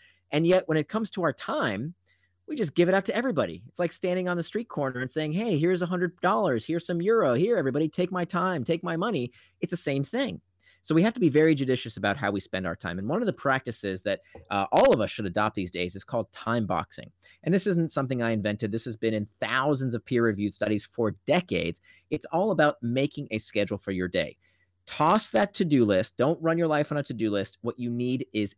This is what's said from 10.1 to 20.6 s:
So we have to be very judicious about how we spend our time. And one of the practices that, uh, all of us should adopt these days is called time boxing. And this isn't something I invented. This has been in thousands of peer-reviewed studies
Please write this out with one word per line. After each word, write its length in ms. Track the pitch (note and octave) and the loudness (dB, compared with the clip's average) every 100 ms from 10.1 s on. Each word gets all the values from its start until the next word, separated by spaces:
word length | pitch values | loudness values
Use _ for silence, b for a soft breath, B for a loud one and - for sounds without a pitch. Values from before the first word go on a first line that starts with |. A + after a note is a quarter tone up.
| A#3+ C4 D#2+ - _ b b | -2 -2 -6 -14 _ b b
So 100 | - | 0
we 80 | D#3+ | 4
have 140 | G#3+ A#3 | 4 4
to 40 | |
be 100 | E3 | 4
very 260 | C#3+ D#3+ D3 | 6 6 4
judicious 420 | C3 B2+ A#2+ - | 2 0 -2 -2
about 180 | G2+ G2 | -2 0
how 120 | G#2 | 0
we 100 | G2+ | -2
spend 280 | - F#2+ F2+ | -4 -4 -4
our 80 | - | -4
time. 240 | F2+ F2 | -6 -6
And 100 | G#2 | -2
one 120 | F#3+ | -2
of 40 | A3 | -2
the 80 | |
practices 720 | - C#3 C3 - - G2+ F#2 | -2 0 0 -2 -6 -6 -4
that, 160 | G#2 G2 B B - | -2 -4 B B -4
uh, 160 | G2+ G2 | -2 2
all 220 | D#3+ C4+ | 4 6
of 80 | D3 | 4
us 80 | F#2+ | 0
should 160 | - G2+ | -4 -4
adopt 300 | F#2+ G#2+ G#2 | 0 0 -2
these 160 | F2+ | -4
days 240 | F2 F2+ G2 | -4 -6 -8
is 80 | |
called 280 | - A#2 - | -6 -6 -6
time 360 | - A2+ A#2+ G2 | -8 -4 -2 0
boxing. 420 | F2 - - - _ b b | -2 -4 -10 -18 _ b b
And 80 | D#3 | 0
this 140 | F#3+ G3+ | 2 4
isn't 260 | E3+ D#3+ | 2 0
something 300 | - C3 B2+ | 0 0 0
I 80 | A#2 | 0
invented. 420 | A2 G#2 G2+ G#2+ | 0 0 -2 -2
This 140 | A2 B2+ | -4 -6
has 100 | A2 | -4
been 200 | A2+ G#2+ | 0 0
in 100 | G#2 _ | -2 _
thousands 560 | A2 B2+ C#3+ C3+ C3 A2+ | -2 0 2 0 0 -4
of 100 | - | 0
peer-reviewed 480 | A#2+ A#2 G2+ G#2 | 2 4 2 -2
studies 320 | - | -2